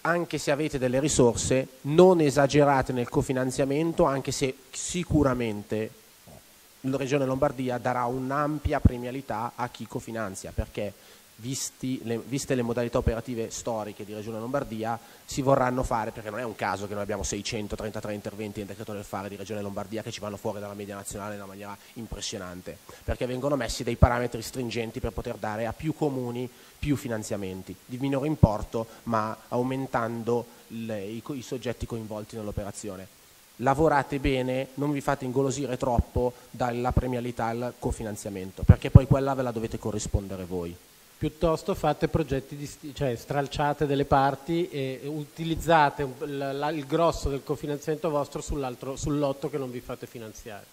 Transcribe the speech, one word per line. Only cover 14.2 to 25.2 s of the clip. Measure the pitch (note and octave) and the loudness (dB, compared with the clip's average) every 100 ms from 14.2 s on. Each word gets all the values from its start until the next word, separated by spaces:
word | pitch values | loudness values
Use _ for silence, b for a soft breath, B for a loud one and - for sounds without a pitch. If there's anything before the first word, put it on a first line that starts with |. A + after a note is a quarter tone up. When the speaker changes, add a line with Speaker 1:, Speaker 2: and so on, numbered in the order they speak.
| G#2+ A2+ | -8 -8
Speaker 1:
Lombardia, | A#2 C#3 A#2 A2 A2 A2+ B B | -4 -4 -4 -4 -4 -4 B B
si | - - | -8 0
vorranno | C3+ C3 B2 B2+ | 4 4 4 2
fare, | B2 A#2 A2 | 0 0 -2
perché | A#2 G#2+ | -6 -8
non | G#2+ | -6
è | |
un | A2+ | -6
caso | - G#2+ G2 G2+ | -2 -2 -2 -4
che | |
noi | G#2 | -4
abbiamo | G2+ G2+ | -4 -4
seicentotrentatré | G2 G#2 - A2+ G2+ A2 A2 G#2+ G#2 | -2 -4 -4 -4 -4 -6 -6 -6 -6
interventi | G#2 G#2 G2+ G#2+ G2+ | -6 -8 -8 -8 -6
nel | G2 | -8
decreto | G2 A2 | -10 -10
del | G#2 | -10
fare | G2+ G2+ G2 | -6 -6 -6
di | |
Regione | G2 G2+ G#2+ | -8 -8 -6
Lombardia | G2+ G2 G2 A2 | -6 -6 -6 -6
che | A2 | -6
ci | - | -8
vanno | G#2 G2 | -8 -6
fuori | A2+ G2+ | -6 -6
dalla | G2+ | -10
media | G2+ G2+ | -10 -8
nazionale | G2+ G2+ G#2 G#2 | -8 -8 -8 -8
in | G#2 | -10
una | G2 | -12
maniera | G2 G2+ G2+ B | -12 -12 -14 B
impressionante, | - A2 G2+ - G#2+ F2+ F2+ F2 D2+ - B | -14 -10 -8 -8 -8 -8 -10 -12 -14 -16 B
perché | - A2+ | -6 -4
vengono | B2 B2+ C#3 | -2 0 0
messi | C#3+ A2+ - | 0 0 -2
dei | B2 | -2
parametri | A#2+ C3 A#2+ B2 A#2 | 8 8 8 0 -4
stringenti | G#2+ C3 A#2+ A2 A2+ A#2+ | -6 -6 -4 -2 -4 -4
per | A#2 | -4
poter | G#2+ | -4